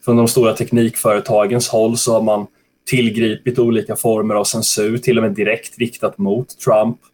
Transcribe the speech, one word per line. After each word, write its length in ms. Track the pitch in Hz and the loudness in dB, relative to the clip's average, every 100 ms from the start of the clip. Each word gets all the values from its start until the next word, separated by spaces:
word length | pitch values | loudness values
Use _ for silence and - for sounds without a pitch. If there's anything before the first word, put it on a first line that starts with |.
| - | 2
Från 120 | 117 | 2
de 100 | 117 | 4
stora 260 | - 117 | 4 2
teknikföretagens 1160 | 107 - 120 113 - 117 104 101 107 101 120 123 | 0 -2 0 0 0 0 0 0 0 2 0 0
håll 280 | 113 113 117 | 0 0 0
så 160 | - | 0
har 80 | 113 | 0
man 260 | 110 104 101 _ _ _ - | 2 -2 -4 _ _ _ -4
tillgripit 720 | 127 117 107 113 107 127 120 | 0 0 0 -2 -2 -4 0
olika 360 | 117 113 107 107 | 2 0 -2 -4
former 400 | 120 110 107 104 | -2 0 0 0
av 80 | |
censur, 540 | 101 113 110 - 107 120 | 0 -2 -2 -2 -2 -2
till 200 | 123 113 | 0 0
och 60 | |
med 80 | 110 | 0
direkt 460 | 101 104 - - - | -2 -2 -2 -8 -6
riktat 400 | 117 - - - | -6 -4 -6 -2
mot 420 | 98 110 135 - | -2 -2 -4 -6
Trump. 400 | - 107 110 113 _ | 0 2 2 -4 _